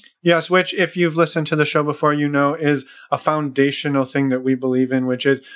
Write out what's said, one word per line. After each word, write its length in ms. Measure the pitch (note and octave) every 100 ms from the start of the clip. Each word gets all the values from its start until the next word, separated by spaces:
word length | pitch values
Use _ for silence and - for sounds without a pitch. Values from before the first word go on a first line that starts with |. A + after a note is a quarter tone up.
| - _
Yes, 300 | E3+ E3+ D#3+
which 240 | F#3 F3+
if 220 | - E3 F3+
you've 200 | E3+ D#3+
listened 300 | D#3+ E3 D3+
to 80 |
the 100 | D#3
show 200 | D3 D#3
before, 280 | D3 D3 D3+
you 160 | D3 D3
know 260 | C#3+ C#3+
is 300 | D#3+ D3 C#3+ - - -
a 60 | C3+
foundational 840 | - D#3 D3 C3 C#3 C#3 D3 C#3
thing 260 | B2+ D3 C#3
that 100 | B2+
we 140 | C3 C3
believe 340 | C3 B2+ C3
in, 160 | C3 B2+
which 180 | B2+
is 220 | C#3 C3+ -